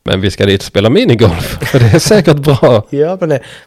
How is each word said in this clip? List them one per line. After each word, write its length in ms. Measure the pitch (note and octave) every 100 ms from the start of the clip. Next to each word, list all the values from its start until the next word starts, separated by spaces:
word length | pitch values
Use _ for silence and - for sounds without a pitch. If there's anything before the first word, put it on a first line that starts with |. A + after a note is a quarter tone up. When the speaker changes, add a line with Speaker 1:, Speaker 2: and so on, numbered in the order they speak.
Speaker 1:
men 160 | - F#2+
vi 100 | G2
ska 160 | - -
dit 140 | G2
och 60 | -
spela 240 | G2+ G#2+
minigolf." 680 | F3 A#3+ A2+ G#2 E2+ - -
<laughs> 120 | -
För 80 | C3+
det 160 | A#2
är 40 | D3
säkert 380 | - G#3+ E3 D3
bra. 500 | C#3 C3+ D3+ A2+ -
Speaker 2:
Ja, 260 | C#3 D#3 F#3
men 80 | E3
det, 120 | C#3 - -